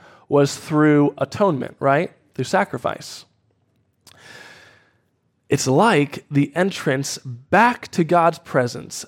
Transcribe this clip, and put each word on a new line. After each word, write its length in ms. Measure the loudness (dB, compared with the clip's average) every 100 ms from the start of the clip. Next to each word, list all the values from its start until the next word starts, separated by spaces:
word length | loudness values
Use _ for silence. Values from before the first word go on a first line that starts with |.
| -18 -20 -2
was 280 | 2 2 -2
through 580 | -4 2 4 6 4 0
atonement, 580 | -6 0 0 0 -6 -4
right? 340 | 0 0 -2 _ _
Through 120 | -10 -2
sacrifice. 800 | -2 -2 -4 -6 -8 -14 -18 -20 _ _ _ _ _ _ _ -20 -20 -20 -20 -20 -20 -20 _ _ _ _ _ _ _ -6
It's 180 | -4 0
like 580 | 2 4 2 0 -6 -4
the 240 | 0 0 0
entrance 600 | -2 -2 -4 -2 -4 -10
back 720 | -12 -16 -2 2 2 0 -8
to 140 | -2
God's 360 | 2 4 2 0
presence, 680 | -4 -2 -2 -4 -14 -14